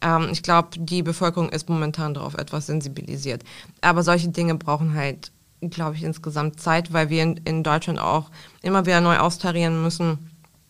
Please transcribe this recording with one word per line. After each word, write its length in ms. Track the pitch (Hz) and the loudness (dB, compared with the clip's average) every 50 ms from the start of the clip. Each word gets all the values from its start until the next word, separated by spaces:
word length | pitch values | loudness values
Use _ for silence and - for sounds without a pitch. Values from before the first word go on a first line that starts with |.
ähm, 280 | - 165 165 160 165 - | 0 2 2 2 2 0
ich 120 | 165 - | -2 -4
glaub, 320 | - 180 170 170 170 - - | 2 4 4 4 4 2 -4
die 260 | 165 165 156 180 180 | -8 -4 -2 0 0
Bevölkerung 460 | 160 170 165 - 185 170 170 175 165 160 | 0 0 -2 0 0 0 2 0 -2 -2
ist 200 | - 156 - - | -2 -6 -2 0
momentan 460 | 165 160 151 151 151 165 156 151 143 | 0 0 0 -2 -2 -4 -4 -4 -4
darauf 200 | 139 - 143 147 | -6 -6 -8 -6
etwas 320 | - - - - 151 147 | -8 -8 -4 -6 -6 -4
sensibilisiert. 760 | - 151 160 139 135 135 - - - - 139 139 135 120 - - - - - - - - - | -2 -4 -4 -4 -4 -8 -10 -10 -8 -8 -8 -6 -6 -6 -8 -10 -16 -20 -20 -20 -20 -8 2
Aber 220 | - 175 170 170 | 4 4 4 4
solche 260 | 170 175 175 175 165 170 | 4 4 4 4 2 0
Dinge 260 | - 175 170 165 160 | -2 0 0 0 0
brauchen 400 | 160 - 151 147 147 165 160 151 | -2 -2 -2 0 0 0 0 0
halt, 380 | 151 139 139 135 - - - _ _ _ _ _ - | 0 -2 -4 -6 -8 -14 -20 _ _ _ _ _ -10
glaub 340 | 175 170 - 170 165 151 151 | -10 -8 -6 -4 -4 -4 -4
ich, 80 | 156 165 | -4 -6
insgesamt 560 | 160 156 160 - 156 147 143 151 156 151 - | -6 -6 -6 -8 -6 -4 -2 -2 -2 -4 -4
Zeit, 320 | - 170 160 170 170 170 | -2 0 0 0 0 0
weil 180 | 165 165 160 147 | 0 0 0 2
wir 140 | 160 160 160 | 2 2 2
in, 160 | 165 160 165 - | 2 0 -2 -4
in 200 | - 160 160 156 | -4 -2 -2 0
Deutschland 340 | 156 147 165 - 170 160 - | 2 0 0 0 -2 -4 -2
auch 320 | - 85 131 160 151 - - - - - - - | 0 0 0 0 -2 -4 -16 -20 -20 -20 -20 -8
immer 240 | - 180 190 196 175 | -2 2 2 2 4
wieder 140 | 180 180 170 | 4 4 6
neu 160 | 175 170 165 | 6 6 4
austarieren 640 | - 151 175 170 - - 180 165 170 170 165 165 160 | 4 2 0 0 -2 -4 -2 0 2 2 2 2 2
müssen, 480 | 160 165 165 - 175 165 156 147 - - - - - _ _ _ _ _ | 0 0 0 0 0 0 0 -2 -6 -14 -20 -20 -20 _ _ _ _ _